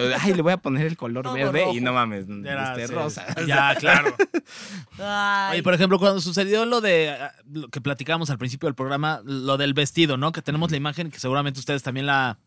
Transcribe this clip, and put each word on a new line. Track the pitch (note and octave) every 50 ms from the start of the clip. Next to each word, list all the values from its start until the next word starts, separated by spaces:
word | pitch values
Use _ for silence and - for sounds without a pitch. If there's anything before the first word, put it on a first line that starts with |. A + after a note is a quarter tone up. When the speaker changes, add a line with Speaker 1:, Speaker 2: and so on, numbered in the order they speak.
| B2 B2+ B2+ B2
Speaker 1:
ay, | C#3+ G3+ F#3
le | F3
voy | D#3 E3+
a | F#3 F#3
poner | - D#3 C3 C3+ D3+
el | D#3+ E3 -
color | - A#2 A#2 B2+ C3
Speaker 2:
Todo | - -
Speaker 1:
verde, | C3 C#3 C#3 C#3 C#3+
y | C#3
Speaker 2:
rojo. | C#3+ A#2+ A#2+
Speaker 1:
no | B2 B2 B2+
mames, | B2 A#2+ A2+ G#2+ G2+ F#2+ F#2+ G#2 G2+ G2+
Speaker 3:
Era, | C#3 C#3 C#3 C3+ C3 B2+
Speaker 1:
este, | B2 A#2 A#2+
Speaker 3:
sí. |
Speaker 1:
rosa. | - E3+ D3+ D3+ G#2+ - F2+ G2 E3+
<laughs> | - E3+
Speaker 3:
Ya, | D#3 C#3 C#3 C#3 C#3 C#3
claro. | - D3 D3+ C#3 - D3 - A#2+ - G4 - - E4+ - - - - - - G3+ F#3 C#3+ _ - -
Speaker 2:
Ay. | F#3+ G3+ G3+ G3+ G3+ G3+ G3+ G3+ G3 G3 F#3+
Speaker 3:
Oye, | F3
por | E3 F#3
ejemplo, | F3+ D#3+ F#3+ F#3 F#3+ F#3
cuando | G3 G3+ G3 F#3+
sucedió | D3 F3+ E3 F#3+ G3 F#3+ G#3 G#3+ A3+
lo | A#3 A#3+ A#3+
de, | G#3+ G3+ F3 E3 D#3+ D3+ C#3+ B2
ah, | C3+ D3+ - _ _ C#3+
lo | C#3+ D#3 D3 B2+
que | - C#3+
platicábamos | A2 C#3 C#3+ C3+ C3+ D3+ E3 E3 E3 C#3
al | C#3 G#2+
principio | B2 B2+ A#2+ C3+ -
del | D#3 B2+
programa, | - C3 C3+ C#3 C#3+ D3 D#3 D#3 B2 G2+
lo | C3+ C#3 C3+ B2+ C3+ C3+
del | C3+ C#3+ C#3+
vestido, | C#3 C#3+ D3 C3+ - E3 E3 D#3 C3+ B2
¿no? | C#3 D#3+
Que | - D#3+
tenemos | - - C#3+ D3+ E3 E3
la | D#3
imagen | C#3 C#3 D3+ D3 D#3+ F3 D#3+
que | C#3 -
seguramente | - C3 C3 C#3+ C#3+ C#3+ C3+ C3+
ustedes | B2+ - D3 C3+
también | - D#3+ C#3 C3+ C3+
la, | C#3+ C#3 C3+ C3 B2 G#2+ - _